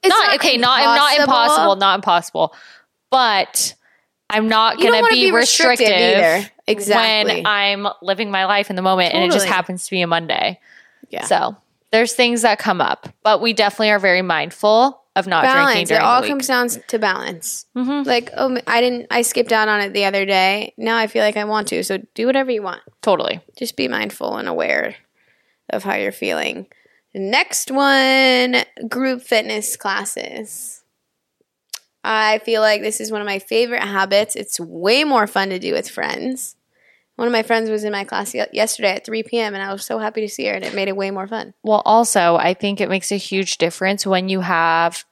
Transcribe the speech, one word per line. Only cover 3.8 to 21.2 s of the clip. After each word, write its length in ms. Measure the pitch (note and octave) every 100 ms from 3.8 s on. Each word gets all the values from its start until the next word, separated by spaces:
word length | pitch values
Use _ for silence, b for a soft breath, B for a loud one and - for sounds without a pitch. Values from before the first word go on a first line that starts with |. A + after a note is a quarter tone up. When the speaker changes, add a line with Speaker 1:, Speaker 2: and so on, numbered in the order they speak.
| _ _ _ _ _
Speaker 2:
I'm 180 | G#3+ A3
not 300 | A3 A3 -
Speaker 1:
You 60 | F4+
don't 80 |
Speaker 2:
gonna 80 | -
Speaker 1:
wanna 140 | A#4 C4
Speaker 2:
be 100 | B3
Speaker 1:
be 60 |
restricted 560 | A#3 A#3+ - D#4+ B3 A3+
Speaker 2:
restrictive 280 | F#3+ F3 F#3+
Speaker 1:
either. 340 | E3+ E3+ G3+ _ -
Exactly. 680 | G#3 G3+ A3 A3+ G#3+ G#3 F#3
Speaker 2:
when 80 | F#3+
I'm 400 | G#3 G3+ G3+ G3+ -
living 260 | F3+ F#3+ G#3+
my 140 | G3 F#3+
life 240 | G3+ G3+
in 60 | F#3
the 60 |
moment 320 | F#3 F#3+ F3 -
and 80 |
it 40 | F3+
just 120 | F4
Speaker 1:
Totally. 140 | F#3+ F#3
Speaker 2:
happens 300 | F3 F#3 -
to 60 |
be 100 | F#3+
a 60 | F3
Monday. 520 | E3 E3 - - F3+ b b b b b
Speaker 1:
Yeah. 140 | - -
Speaker 2:
So 320 | F#3+ - G#3+ _ _ _
there's 220 | A3 A#3
things 300 | - A#3+ A#3+
that 160 | A3+ G#3+
come 200 | A3 F3+
up, 300 | C#3 - - -
but 180 | G#3+ G#3
we 120 | A3+
definitely 360 | A3 G#3 - G#3+
are 100 | G#3
very 220 | F#3+ F3+
mindful 800 | F#3 E3 D3+ - G#3 G#3+ C4 C4 _ -
of 100 | F#3
not 180 | F3
Speaker 1:
Balance. 280 | C3+ C4+ C#4
Speaker 2:
drinking 140 | A#3 E3+
during 160 | -
Speaker 1:
It 20 | -
all 160 | B3
Speaker 2:
the 40 | A3+
week. 60 |
Speaker 1:
comes 160 | C#4+ C4
down 180 | B3+ A#3+
s-, 120 | A#3 -
to 100 | A3+
balance. 680 | G#3+ F#3 - E3+ - - - B3
Speaker 2:
Mm-hmm. 320 | B3 C#4+ C4+
Speaker 1:
Like, 220 | A#3+ A#3+ -
oh, 160 | C4 B3+
m-, 60 | -
I 140 | A#3
didn't, 260 | B3 B3 -
I 140 | A#3
skipped 280 | A#3+ - A#3
out 160 | A3+ G#3+
on 140 | G#3
it 120 | G3+
the 120 | G3+ G3+
other 200 | G3 G3
day. 480 | F#3+ F#3 G3+ - -
Now 180 | A3+ A3+
I 120 | A3
feel 160 | A3+